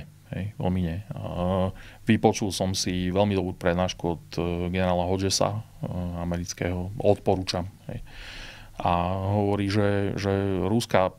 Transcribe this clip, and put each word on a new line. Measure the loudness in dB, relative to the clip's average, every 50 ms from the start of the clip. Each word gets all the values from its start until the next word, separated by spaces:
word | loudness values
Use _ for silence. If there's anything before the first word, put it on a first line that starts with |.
| -2 -6 -14 -20 -14 -10
hej, | -8 -6 -6 -6 -6
veľmi | -4 -2 0 0 0
nie. | 0 -2 -2 -4 -8
E, | -8 -10 -8 -8 -6 -4 -2 0 0 2 2 0 0 -2 -6 -14 -18 -20 -6 2 2
vypočul | 4 6 6 4 4 4 -2 -4 -2
som | 0 0 0
si | 0 -2 -2 -2 -2 0 0 0
veľmi | 4 4 4 4 4
dobrú | 2 0 0 -4 -2
prednášku | 0 2 2 2 2 0 -2 -2 -2 -2
od, | -2 -4 -6 -8 -4 -2
e, | -2 0 0 -2 -2 -2
generála | 0 0 2 2 2 2 2
Hodgesa, | 0 0 0 0 0 2 2 2 2
e, | 2 -2 -6 -10 -10 -10 -8 -6 -4 -4 -4 -4 -4 -4 -4
amerického, | -2 -2 -4 -4 -6 -6 -4 -2 -2 -2 -2 -4 -6 -6
odporúčam, | 0 2 4 4 4 4 2 0 2 0 -2 -2 -4 -4 -6 -10 -14 -12 -12
hej. | -10 -10 -12 -12 -14 -16 -14 -14 -14 -14 -14 -16 -16 -18 -18 -14 -12 -2
A | 0 2 2 2 2 0 0 0 0 2 2
hovorí, | 2 4 4 2 2 0 2
že, | 2 2 2 4 2 2 0 0 -2
že | 0 0 2 2 2 2 0 0 0 0
ruská | 2 2 0 2 2 4 4 4 4 0